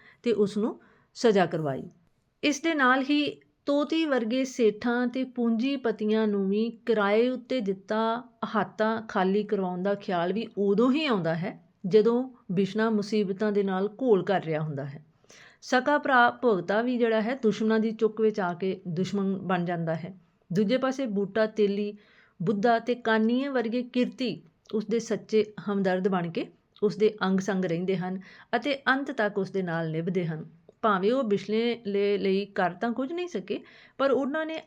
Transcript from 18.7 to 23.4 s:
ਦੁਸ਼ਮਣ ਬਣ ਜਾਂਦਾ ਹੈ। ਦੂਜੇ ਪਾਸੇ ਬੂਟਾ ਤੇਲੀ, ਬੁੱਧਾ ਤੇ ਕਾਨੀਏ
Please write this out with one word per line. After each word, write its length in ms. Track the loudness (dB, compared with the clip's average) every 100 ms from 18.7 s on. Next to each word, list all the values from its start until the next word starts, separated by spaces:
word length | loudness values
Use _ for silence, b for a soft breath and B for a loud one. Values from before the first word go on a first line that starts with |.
| -4 -4
ਦੁਸ਼ਮਣ 500 | -4 -2 0 -2 -2
ਬਣ 280 | -2 -2 0
ਜਾਂਦਾ 300 | -2 -2 -4
ਹੈ। 240 | -8 -16 _ _ -4
ਦੂਜੇ 240 | 0 2 2
ਪਾਸੇ 280 | 0 -2 -4
ਬੂਟਾ 400 | -4 -2 0 0
ਤੇਲੀ, 520 | 2 0 0 -4 -8 B B B B
ਬੁੱਧਾ 380 | -2 2 2 2
ਤੇ 160 | 0 -2
ਕਾਨੀਏ 520 | 2 2 2 2